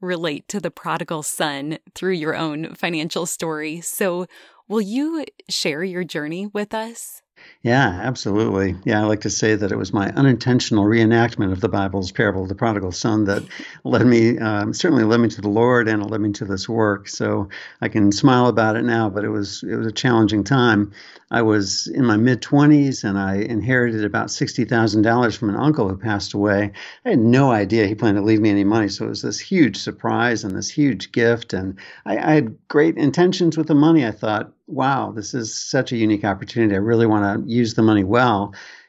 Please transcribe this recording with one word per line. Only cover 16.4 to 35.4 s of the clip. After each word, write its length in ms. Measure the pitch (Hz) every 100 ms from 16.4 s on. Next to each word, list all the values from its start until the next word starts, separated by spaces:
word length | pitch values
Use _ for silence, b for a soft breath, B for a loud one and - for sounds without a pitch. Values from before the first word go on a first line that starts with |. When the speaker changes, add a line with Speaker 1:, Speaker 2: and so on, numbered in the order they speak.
| 101
Speaker 2:
this 200 | 98 -
work. 400 | 113 107 101 98
So 400 | - 110 104 98 B B B
I 60 | 120
can 220 | 117 101
smile 360 | 101 139 123 123
about 300 | 110 110 110
it 80 |
now, 260 | 120 117 107
but 140 | 98
it 40 | 107
was, 340 | 107 101 -
it 140 | 95 113
was 100 | 113
a 60 |
challenging 520 | 104 131 117 107 104
time. 480 | 95 135 123 107 101 B B B B
I 120 | 117
was 460 | 110 107 98 - -
in 160 | - 123
my 100 | 107
mid-twenties, 880 | 123 117 - 143 147 151 139 127
and 160 | 107 98
I 200 | 98 98
inherited 640 | 110 110 107 127 120 110
about 260 | 104 110 113
sixty 340 | - 147 -
thousand 380 | 113 117 113 107
dollars 340 | 107 120 120 101
from 140 | 107
an 60 | 110
uncle 320 | 139 151 98
who 80 | 95
passed 360 | 113 101 -
away. 360 | 104 104 101 104 B B B
I 60 | 254
had 80 | 165
no 320 | 113 127 139
idea 380 | 110 98 113 101
he 80 | 104
planned 200 | 113 101
to 60 |
leave 180 | 104 110
me 80 | 107
any 140 | 101
money, 260 | 98 113 101
so 160 | -
it 40 | 113
was 140 | -
this 180 | 123 107
huge 360 | - 190 127 98
surprise 680 | - 95 117 110 120 110
and 120 | 104 95
this 140 | 98
huge 400 | - 143 - -
gift. 420 | - 117 117 -
And 240 | 101 95 95 B B -
I, 100 | 107
I 180 | 160
had 220 | 156 113 107 -
great 280 | 147 165 160
intentions 640 | 143 - 180 180 170 156
with 80 | 156
the 80 |
money. 320 | 147 156 160 117
I 60 |
thought, 400 | - 110 107 - _ -
"Wow, 420 | 139 131 135 104
this 240 | 110 101
is 180 | 131